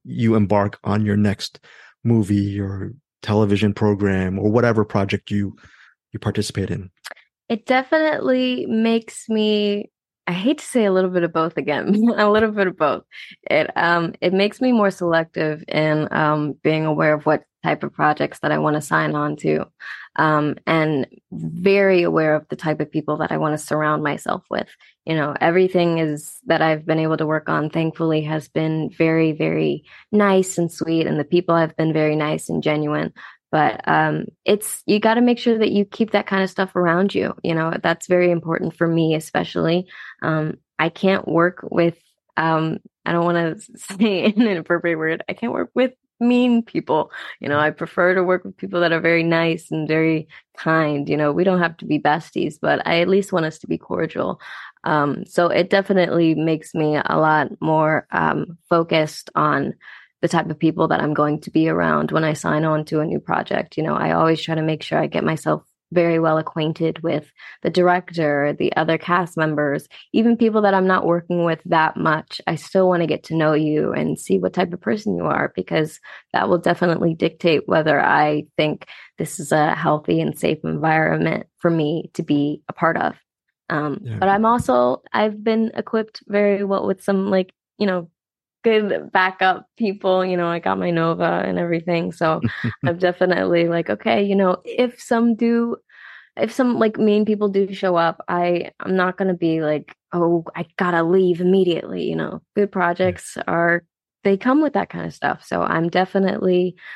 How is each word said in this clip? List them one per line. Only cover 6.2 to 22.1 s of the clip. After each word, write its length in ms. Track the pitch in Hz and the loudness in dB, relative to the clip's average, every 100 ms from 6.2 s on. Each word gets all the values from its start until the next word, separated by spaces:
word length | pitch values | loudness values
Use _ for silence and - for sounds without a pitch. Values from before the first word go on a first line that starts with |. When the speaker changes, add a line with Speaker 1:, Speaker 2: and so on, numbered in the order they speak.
| - 101 101 - 92 | -4 -4 -4 -4 -6
Speaker 1:
in? 200 | 87 92 _ - - _ _ - | -6 -10 _ -20 -20 _ _ -8
Speaker 2:
It 160 | 226 - | -4 0
definitely 1000 | 254 262 320 311 302 - 254 254 254 247 | 0 2 0 2 0 0 0 0 -2 -2
makes 600 | 220 226 226 226 - - | 0 2 0 -2 -12 -4
me, 600 | 220 214 208 208 202 - _ _ _ - | 0 2 2 0 -2 -6 _ _ _ -8
I 60 | |
hate 240 | 180 214 302 | -2 -2 -2
to 60 | - | -2
say 200 | 254 208 | 0 2
a 60 | |
little 180 | 185 185 | 2 0
bit 140 | 180 | 0
of 100 | 170 | 0
both 240 | 170 160 165 | 0 -2 -2
again, 380 | 139 143 - 202 233 | -4 -2 0 2 2
<laughs> 80 | 214 | 4
a 120 | 208 | 4
little 220 | 208 220 | 4 2
bit 160 | 208 185 | 0 -2
of 100 | 185 | 0
both. 260 | 151 110 - - - - - | 0 -2 -8 -20 -20 -14 0
It, 220 | 151 - - | 0 0 0
um, 360 | 170 170 170 - | 2 2 0 -2
it 120 | 180 | 0
makes 280 | 190 208 - | 2 0 0
me 100 | 254 | 2
more 200 | 240 202 | 2 2
selective 720 | 190 175 165 165 170 156 156 - | 0 0 0 0 -4 -4 -4 -4
in, 400 | 151 156 151 151 | -2 2 0 0
um, 420 | - 156 151 151 - | 0 2 0 -2 -2
being 220 | 156 156 156 | -2 0 0
aware 280 | 151 160 | 0 2
of 120 | 151 156 | 2 0
what 180 | 147 - _ | 0 -2 _
type 200 | 156 147 | -4 -2
of 80 | 147 | -4
projects 460 | - 151 151 147 - | 0 0 0 -4 -4
that 120 | 147 | -2
I 80 | 151 | 0
wanna 220 | 151 151 | 0 -2
sign 340 | 147 156 156 151 | 0 0 0 -2
on 200 | 147 151 | -4 -4
to, 280 | 160 156 - _ - - - - | -2 -2 -4 _ -18 -18 -8 0
um, 400 | 156 151 147 - - | 2 2 0 -2 -2
and 420 | 165 156 147 - - _ | 0 2 0 -4 -10 _
very 720 | 170 165 165 185 196 196 180 | -10 -10 0 4 4 6 4
aware 320 | 170 | 4